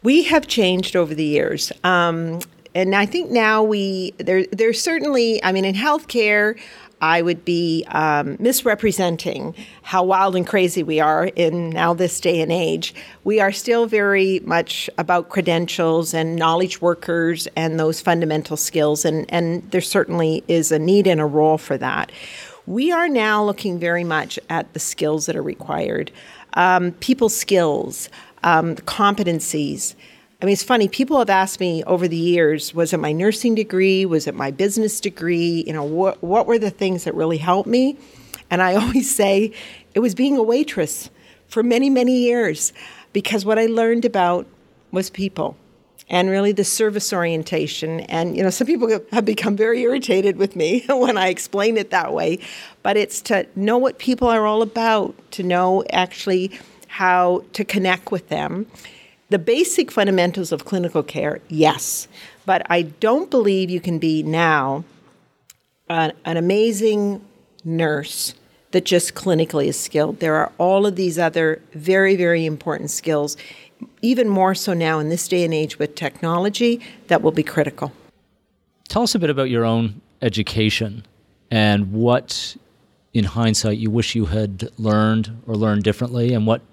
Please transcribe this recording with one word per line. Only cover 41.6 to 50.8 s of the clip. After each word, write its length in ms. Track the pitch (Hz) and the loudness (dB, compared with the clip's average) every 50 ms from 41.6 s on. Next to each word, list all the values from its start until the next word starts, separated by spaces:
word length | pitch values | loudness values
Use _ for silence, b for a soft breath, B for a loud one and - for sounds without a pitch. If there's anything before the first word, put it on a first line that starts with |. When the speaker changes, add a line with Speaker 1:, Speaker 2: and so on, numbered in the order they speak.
Speaker 1:
many, 300 | 220 240 247 233 269 277 | 0 2 2 2 4 4
many 260 | 269 254 247 247 254 254 | 4 4 4 4 2 2
years, 560 | 247 240 240 240 226 190 156 151 - - B B B B B B B B _ | 2 2 2 2 0 0 -2 -2 -4 -6 B B B B B B B B _
because 320 | 202 196 - 208 220 190 | -4 -2 0 -2 -2 0
what 140 | 202 220 220 | 0 2 2
I 80 | 226 226 | 2 2
learned 360 | 233 226 226 226 233 233 226 | 2 2 2 2 2 2 2
about 440 | 240 226 196 180 175 175 180 - - _ _ _ _ _ _ _ _ | 0 2 2 2 2 2 0 -2 -8 _ _ _ _ _ _ _ _
was 200 | - 185 190 190 | -4 -4 -4 -4
people 460 | - - 196 190 - - 104 - - - _ _ _ _ _ _ _ _ - _ | -6 -6 -6 -6 -4 -4 -6 -6 -6 -10 _ _ _ _ _ _ _ _ -12 _
and 180 | - 180 180 190 | 0 2 2 2
really 260 | 190 196 196 202 208 | 2 2 2 2 2
the 100 | 185 196 | 0 0
service 500 | - - - 220 214 202 208 202 - - | -2 0 0 0 0 0 -2 -6 -4 -2
orientation. 840 | 185 170 170 165 160 160 - - 160 151 151 - - - 160 165 165 | -2 -2 0 -2 -4 -4 -2 -2 -2 -2 -2 -6 -8 -6 -6 -6 -8
And, 340 | - - - 165 165 175 - | -8 -6 -4 -2 -2 -2 -2
you 60 | - | 0
know, 80 | 190 190 | 0 0
some 160 | 185 - 254 | 0 0 0
people 340 | 220 330 247 240 226 220 202 220 - | 0 0 0 2 0 0 -2 -2 -4
have 140 | - 226 220 | -2 -2 0
become 300 | 202 214 202 - 226 208 | 0 -2 -2 -2 -2 0
very 260 | 196 220 226 233 240 247 | 0 2 0 2 0 2
irritated 540 | 233 254 277 247 - 208 190 190 202 190 - | 0 0 0 0 0 0 2 2 2 0 0
with 180 | 196 190 - | -2 -2 -2
me 280 | 180 160 160 190 247 | -2 -2 0 0 -2